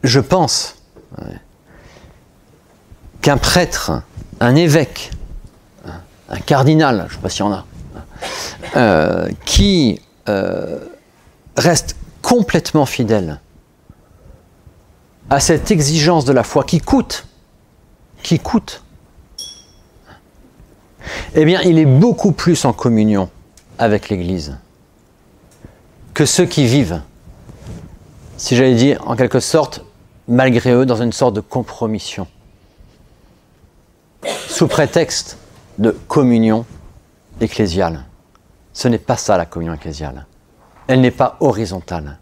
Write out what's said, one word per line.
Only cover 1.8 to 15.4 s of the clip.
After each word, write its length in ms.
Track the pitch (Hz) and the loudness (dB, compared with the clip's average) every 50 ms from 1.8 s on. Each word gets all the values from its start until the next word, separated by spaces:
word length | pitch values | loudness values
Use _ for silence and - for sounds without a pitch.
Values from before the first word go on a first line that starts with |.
| - - - - - - - _ _ _ _ _ _ _ _ _ _ _ _ _ _ _ - _ _ - _ - | -20 -20 -20 -20 -20 -20 -20 _ _ _ _ _ _ _ _ _ _ _ _ _ _ _ -20 _ _ -20 _ -2
qu'un 140 | - 151 143 | 2 2 2
prêtre, 680 | - - - - 175 175 - - - - - 78 64 - _ - - - - - - | 2 2 2 2 2 2 0 -4 -8 -6 -4 -6 -6 -6 _ -18 -18 -18 -18 -4 0
un 160 | - 120 127 | 2 4 4
évêque, 540 | 151 175 165 143 165 143 - - - - - - - - - - - - - _ _ _ _ _ - - 87 85 - - _ _ _ _ - | 4 4 4 4 4 2 0 -6 -16 -14 -14 -14 -14 -14 -14 -16 -18 -18 -20 _ _ _ _ _ -20 -20 -18 -18 -18 -20 _ _ _ _ -12
un 100 | - 95 | -12 -10
cardinal, 680 | - - 147 135 135 139 156 156 160 139 123 101 85 85 | 0 0 2 4 4 4 4 4 4 2 2 0 -4 -6
je 40 | |
ne 40 | - | -12
sais 60 | - | -10
pas 60 | - 98 | -10 -8
s'il 160 | - - 98 | -6 -4 -4
y 40 | 104 | -4
en 40 | |
a, 120 | 101 92 - - - - - - - - - - - - - - - - - - - - - - - | -4 -6 -10 -16 -20 -20 -20 -18 -18 -20 -20 -20 -18 -14 -14 -12 -12 -12 -12 -14 -14 -16 -16 -4 0
euh, 520 | 147 123 107 92 78 78 - 87 87 82 - - - - | 2 4 4 4 4 2 2 0 -2 -4 -6 -6 -8 -6
qui, 560 | - - - 202 202 196 175 147 113 87 - - _ _ _ _ - | 0 2 4 4 4 4 4 2 2 0 -2 -10 _ _ _ _ -4
euh, 500 | 104 98 95 92 90 98 - - - - - - - _ _ _ _ _ _ - _ _ _ - _ | -2 -2 -2 -2 -4 -6 -6 -8 -10 -12 -12 -16 -20 _ _ _ _ _ _ -20 _ _ _ -6 _
reste 400 | - - 170 170 - - - - - - - - - | 0 2 2 2 0 -2 -6 -12 -14 -16 -18 -18 -12
complètement 640 | - - 247 247 208 - - 170 143 - - 156 143 | -2 0 2 2 2 2 0 -2 -2 0 0 0 0
fidèle 540 | 135 - - 123 104 110 104 92 80 76 73 _ _ _ - _ _ _ _ _ _ - _ _ _ _ _ _ - - - _ _ _ _ _ - _ _ _ _ _ _ _ _ _ _ _ - | 0 -2 -4 -2 0 0 0 0 -4 -8 -12 _ _ _ -20 _ _ _ _ _ _ -20 _ _ _ _ _ _ -20 -20 -20 _ _ _ _ _ -20 _ _ _ _ _ _ _ _ _ _ _ 0
à 100 | 139 143 | 0 0